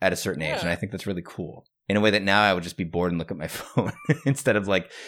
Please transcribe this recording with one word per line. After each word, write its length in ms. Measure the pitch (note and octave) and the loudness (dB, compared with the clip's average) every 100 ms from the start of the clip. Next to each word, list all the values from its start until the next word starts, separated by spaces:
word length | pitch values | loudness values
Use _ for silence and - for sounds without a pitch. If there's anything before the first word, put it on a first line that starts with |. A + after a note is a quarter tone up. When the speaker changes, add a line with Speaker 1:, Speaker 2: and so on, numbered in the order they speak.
Speaker 1:
at 100 | F#2+ | 0
a 40 | F2 | 0
certain 260 | G#2 D2 | -2 -2
age." 140 | D#2 - | -2 -2
Speaker 2:
Yeah. 40 | |
Speaker 1:
And 80 | F2 | -2
I 80 | E2+ | -2
think 160 | G2+ | -4
that's 140 | F#2+ - | -6 -6
really 160 | F2+ | -6
cool, 420 | F2 - D#2+ - - _ - | -6 -10 -10 -10 -20 _ -2
in 80 | G2+ | 2
a 40 | |
way 100 | G#2+ | 4
that 120 | G2+ | 4
now 200 | G2 G2+ | 4 4
I 120 | G#2 | 6
would 80 | F#2 | 4
just 140 | E2+ - | -2 -6
be 80 | |
bored 280 | E2+ E2+ F2 | -4 0 0
and 60 | E2+ | 0
look 120 | D#2+ | -4
at 60 | E2+ | -6
my 120 | D#2+ | -8
<laughs> 0 | |
phone 440 | - - - F#2 - - D3 | -10 -6 -2 -2 -2 -2 0
instead 320 | C3+ C3+ C3 G#2+ | 0 0 2 2
of, 100 | G2 | 2
like, 220 | F#2+ - - | 0 -2 -14